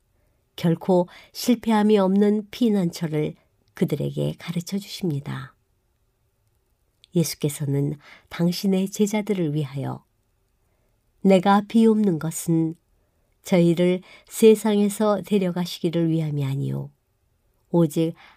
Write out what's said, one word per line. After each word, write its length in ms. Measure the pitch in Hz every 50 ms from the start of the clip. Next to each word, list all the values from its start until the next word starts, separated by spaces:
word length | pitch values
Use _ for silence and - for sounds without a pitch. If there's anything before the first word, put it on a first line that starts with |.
| _ _ _ _ _ _ _ _ _ _ _
결코 520 | - - 175 165 170 - - 185 180 180 - - - - - -
실패함이 640 | - - - 247 233 - 226 226 214 208 214 214 208
없는 500 | 190 185 190 202 208 208 208 214 208 -
피난처를 840 | - - 247 226 208 202 180 170 - - 175 151 156 151 151 156 165 _ _ _ _ _ _ _ -
그들에게 600 | - 190 143 156 143 143 143 143 143 143 147 151 -
가르쳐 400 | - - 170 175 175 - 190 202
주십니다. 760 | 196 - - - - 175 147 139 143 143 131 131 131 131 _ _ _ _ _ _ _ _ _ _ _ _ _ _ _ _ _ _ _ _ _ _ _ _ _ _ _ _ _ _ _ _ -
예수께서는 840 | 175 160 - - - - 147 - - 147 139 139 143 143 143 147 143 _ - - - _ -
당신의 640 | - - 170 175 175 - - 196 190 185 190 190
제자들을 640 | - - 214 202 214 214 208 208 208 190 175 151 147
위하여 500 | 156 151 131 135 139 131 127 127 131 _ _ _ _ _ _ _ _ _ _ _ _ _ _ _ _ _ _ _ _ _ _ _ _ -
"내가 400 | 196 190 185 185 196 196 208 202
비옵는 520 | 202 - 233 226 220 220 214 214 202 165 151
것은 580 | - 160 165 - - - 165 165 165 160 165 _ _ _ _ _ _ _ _ _ _ _ _ _ -
저희를 580 | - 190 175 170 170 170 160 175 180 180 185 - - - - _
세상에서 960 | - - - 226 220 220 214 - 220 208 202 202 202 202 - 220 214 208 190 175
데려가시기를 880 | - 202 208 185 180 175 180 180 175 - - - 170 156 170 170 160
위함이 340 | 160 165 156 151 147 143 139
아니요 460 | 135 139 139 139 135 135 139 139 143 _ _ _ _ _ _ _ _ _ _ _ _ _ _ _ _
오직 440 | - 170 165 151 - 170 165 165 165 - - - -